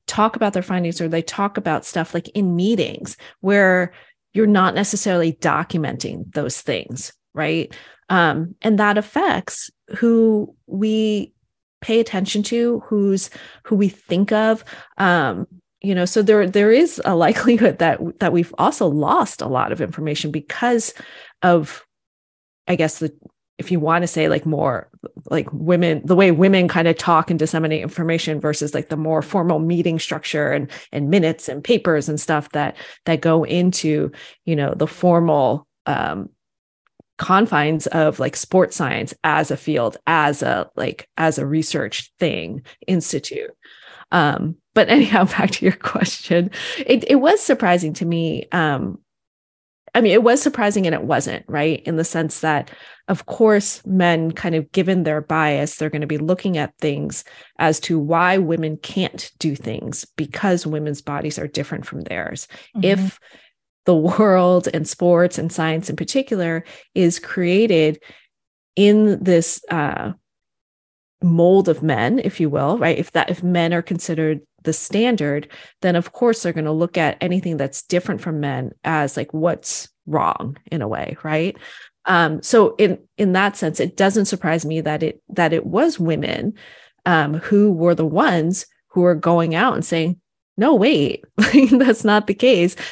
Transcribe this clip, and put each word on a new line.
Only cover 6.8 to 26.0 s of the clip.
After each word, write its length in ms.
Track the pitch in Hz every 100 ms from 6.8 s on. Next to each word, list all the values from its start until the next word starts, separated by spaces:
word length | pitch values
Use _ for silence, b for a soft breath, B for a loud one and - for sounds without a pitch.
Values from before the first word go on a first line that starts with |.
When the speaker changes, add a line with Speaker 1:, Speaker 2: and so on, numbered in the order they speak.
| - 131 - - _ -
Speaker 1:
right?" 400 | 151 165 - B B B B
Um, 460 | 190 170 147 165 -
and 160 | 220 208
that 200 | 208 208
affects 720 | 208 - 381 - - - - _ - -
who 580 | 233 233 226 214 208 - -
we 680 | 190 220 220 214 208 - _ _ _ _ _
pay 180 | - 226
attention 460 | 226 196 196 208 208
to, 360 | 233 233 233 -
who's, 440 | 208 202 196 - B B B -
who 100 | 214
we 140 | 202
think 420 | - - 175 202
of, 340 | 214 220 220 - B B B
um, 500 | 190 175 139 92 - 180 _ _
you 140 | 196 185
know, 100 | 180
so 180 | 220
there, 240 | 202 214 185
there 220 | 202 208
is 300 | 233 330 - -
a 120 | 175
likelihood 640 | 170 - 220 233 214 -
that, 220 | 165 - 170 -
that 120 | 180
we've 220 | 175 170 -
also 280 | 208 294 185
lost 560 | 147 147 349 262 -
a 60 | -
lot 240 | 127 104
of 80 | 165
information 500 | 156 - 156 151 151
because 640 | 151 143 - 240 240 - - B B B B
of, 420 | 185 175 147 - - _ _ _ _ _ _ _ -
I 60 | 180
guess, 220 | 160 -
the, 140 | 160 - - _ _ -
if 120 | -
you 80 | 180
wanna 280 | 151 165 170
say, 220 | - 156
like, 160 | 156 156
more, 440 | 147 151 117 - _ - - -
like, 160 | 160 -
women, 500 | 151 156 175 170 156